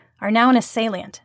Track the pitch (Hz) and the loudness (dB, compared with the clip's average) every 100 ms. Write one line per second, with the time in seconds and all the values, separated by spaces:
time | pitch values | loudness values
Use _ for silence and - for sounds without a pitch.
0 | _ _ 202 220 247 254 - 233 226 185 | _ _ -2 2 4 4 0 -4 -4 -6
1 | 196 - | -12 -20